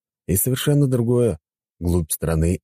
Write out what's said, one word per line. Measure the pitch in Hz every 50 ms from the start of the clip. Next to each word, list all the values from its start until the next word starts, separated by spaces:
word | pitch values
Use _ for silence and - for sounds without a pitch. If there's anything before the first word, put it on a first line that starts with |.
| _ _ _ _ _
и | - 92
совершенно | 101 - 127 131 - - 151 147 143 143
другое — | 127 127 120 117 120 123 120 120 110 92 - _ _ _ _ _ _ _ -
глубь | 82 87 85 90 80 -
страны | - - 78 78 82 80 80 85 92 -